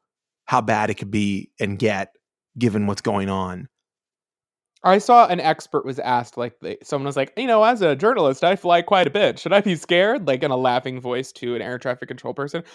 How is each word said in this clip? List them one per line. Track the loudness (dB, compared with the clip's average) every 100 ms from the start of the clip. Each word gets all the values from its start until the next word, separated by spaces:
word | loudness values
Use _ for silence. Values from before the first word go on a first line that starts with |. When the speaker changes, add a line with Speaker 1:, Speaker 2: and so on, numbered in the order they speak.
| _ _ _ _ -2
Speaker 1:
how | -2
bad | 0 0 -2
it |
could | -4 -4
be | -2 0 -2 -8 -6
and | -6 -4
get | -4 -4 -6 _ _ _ _ -4
given | -2 0 -2
what's | -4
going | -4 -4 -2
on." | -4 -6 -10 -16 _ _ _ _ _ _ _ _ _ _ _
Speaker 2:
I | 2 4
saw | 6 6 6
an | 4
expert | 0 -2 -2 -6
was | -4 -6
asked, | -2 -2 -2 -8
like, | -8 -8
they, | -12 -12
someone | -6 -6 -4
was | -4
like, | -4 -4
"You | 0
know, | 4
as | 4 4
a | 2
journalist, | 2 2 2 2 2
I | 0 0
fly | 2 2
quite | 4 2 2
a |
bit. | 2 0 0
Should | 0
I | 2
be | 2 -2
scared?" | 0 2 2 0 -2
Like, | -2
in | 0
a | 0
laughing | 0 0 -4 -8
voice | -6 -6 -8
to | -10 -8
an | -6
air | -8 -8
traffic | -8 -8 -10
control | -12 -10
person. | -8 -8 -8 -12